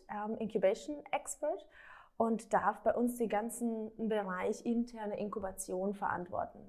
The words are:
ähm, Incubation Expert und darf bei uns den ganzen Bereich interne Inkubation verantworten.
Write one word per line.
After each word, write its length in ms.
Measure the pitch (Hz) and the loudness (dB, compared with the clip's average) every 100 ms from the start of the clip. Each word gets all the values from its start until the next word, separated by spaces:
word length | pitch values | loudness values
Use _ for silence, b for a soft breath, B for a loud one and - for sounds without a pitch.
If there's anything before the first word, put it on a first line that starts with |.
| - | -8
ähm, 260 | 208 208 226 | -4 -4 -2
Incubation 600 | 214 208 190 226 - 294 - | 0 0 0 -2 -4 -10 -4
Expert 540 | - - - - 403 - b b b b - | -4 -4 -4 -2 -2 -8 b b b b 0
und 320 | 226 226 - | 2 2 4
darf 300 | 190 180 214 | 4 4 4
bei 140 | 233 - | 4 4
uns 240 | 240 240 | 4 2
den 100 | 226 | 2
ganzen 640 | 208 233 - 240 220 220 - | 2 0 -2 -2 0 -4 -2
Bereich 680 | 226 214 190 180 196 214 - | 0 2 0 0 0 0 2
interne 540 | 233 240 226 208 208 | 2 2 -2 -4 -2
Inkubation 720 | 208 202 190 190 - 185 196 | -2 -2 -4 -6 -4 0 0
verantworten. 640 | 196 202 175 175 - - 202 | 0 0 0 -2 -4 -4 -6